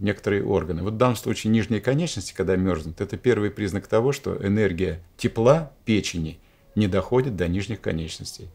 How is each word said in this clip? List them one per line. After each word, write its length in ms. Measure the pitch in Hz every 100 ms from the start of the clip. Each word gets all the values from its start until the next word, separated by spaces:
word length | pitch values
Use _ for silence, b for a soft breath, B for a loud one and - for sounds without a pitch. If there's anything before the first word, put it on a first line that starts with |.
некоторые 420 | 101 101 - 101
органы. 400 | 107 95 80 82
Вот 120 | 95
в 20 | 110
данном 200 | 123 117
случае 360 | 127 107 110
нижние 300 | 113 104 107
конечности, 500 | - 139 170 104 -
когда 240 | - 90 92
мёрзнут, 460 | 92 82 80 85
это 160 | 101 107
первый 320 | 123 107 104
признак 380 | - 101 98 -
того, 240 | 110 127
что 220 | 139 92 90
энергия 600 | 98 104 101 85 92 82 - -
тепла 520 | 123 - 117 160 151 -
печени 540 | - 104 - 87 78 76 b b b 104
не 120 | 107
доходит 480 | 98 - 127 135 92
до 100 | 85
нижних 360 | 92 98 110
конечностей. 640 | - 80 80 - - - 85